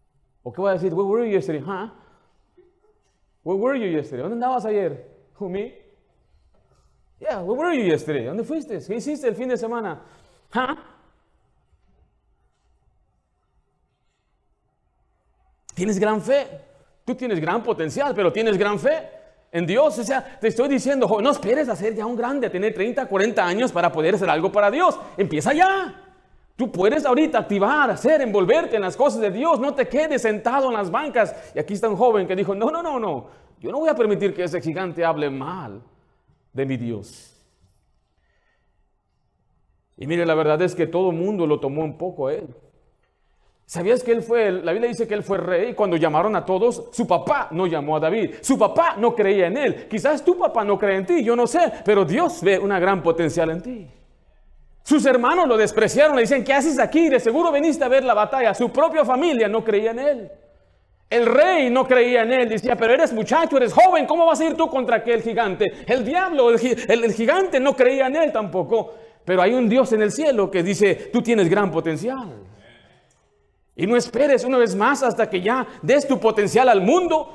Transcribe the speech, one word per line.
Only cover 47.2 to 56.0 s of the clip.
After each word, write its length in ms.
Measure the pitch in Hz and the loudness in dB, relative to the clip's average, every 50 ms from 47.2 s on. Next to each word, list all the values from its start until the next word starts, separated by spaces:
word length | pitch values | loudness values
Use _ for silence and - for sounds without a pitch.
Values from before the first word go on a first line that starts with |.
| - - 294 277 233 - | 0 0 -2 -2 -2 -6
no 160 | 160 170 190 | -4 -4 -2
llamó 300 | 175 160 151 143 147 156 | -2 -2 -4 -4 -2 -2
a 40 | 156 | -2
David. 340 | 156 160 202 226 190 - - - | 0 0 -2 -2 -4 -4 -6 -8
Su 160 | - - 175 175 | -2 -2 2 2
papá 360 | 214 196 - 302 339 320 - 202 | 2 2 2 2 0 0 0 0
no 160 | 226 233 233 | 0 0 2
creía 320 | 220 202 196 208 196 180 | 2 2 2 4 2 2
en 100 | 170 202 | 0 0
él. 320 | 285 285 208 - - - - | 0 -2 -2 -2 -4 -8 -8
Quizás 340 | 214 208 - 277 302 285 | -6 -2 0 0 0 0
tu 140 | - 349 349 | 0 0 0
papá 260 | 349 349 294 - 233 202 | 2 0 0 0 0 0
no 140 | 202 202 196 | 0 0 0
cree 200 | 214 202 196 190 | 0 0 0 0
en 80 | 190 | 0
ti, 180 | 185 349 320 214 | 0 0 0 2
yo 100 | 226 240 | 2 2
no 120 | 240 240 | 2 0
sé, 260 | - - 349 339 240 - - | 2 2 2 2 2 0 -4
pero 220 | - 196 214 202 190 | 0 2 2 2 2
Dios 380 | 147 180 294 349 311 - - | 2 0 0 0 0 -2 0
ve 160 | - 196 196 180 | 2 2 2 2
una 200 | 196 196 196 180 | 0 0 0 0
gran 240 | 170 196 196 180 | 2 2 0 0
potencial 460 | 143 165 165 165 170 151 123 175 165 160 | 0 0 0 0 0 -2 0 0 -2 -2
en 140 | 160 180 | -2 -6
ti. 280 | - 247 254 220 175 127 - _ _ _ _ _ _ _ _ _ _ _ - - - _ - _ | -8 -12 -12 -14 -16 -18 -20 _ _ _ _ _ _ _ _ _ _ _ -20 -20 -20 _ -20 _
Sus 240 | - - 285 285 208 | -2 0 2 4 4
hermanos 420 | 269 247 247 240 254 330 370 339 269 | 4 4 4 4 2 2 2 2 4
lo 80 | 226 | 4
despreciaron, 580 | 220 214 202 - 220 214 196 - 240 | 2 2 2 2 2 0 2 4 4